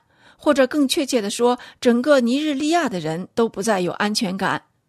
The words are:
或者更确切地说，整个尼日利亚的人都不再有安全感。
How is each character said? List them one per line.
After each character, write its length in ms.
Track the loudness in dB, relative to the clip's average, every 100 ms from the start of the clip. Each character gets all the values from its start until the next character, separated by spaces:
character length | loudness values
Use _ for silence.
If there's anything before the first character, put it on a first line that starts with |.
| _ _ _ _
或 160 | 0
者 120 | 2 2
更 220 | 2 0
确 160 | 0
切 160 | 0 -2
地 80 | -2
说， 300 | 0 0 0 -6 -2
整 220 | 0 2
个 200 | 4 4
尼 180 | 4 0
日 160 | -2
利 160 | -2 0
亚 180 | 0 0
的 100 | -4
人 300 | -4 -6 -6
都 120 | -2 -2
不 160 | -2
再 200 | -2 0
有 100 | -2
安 220 | -2 -4
全 200 | -2 -4
感。 280 | -4 -4 -4 _ _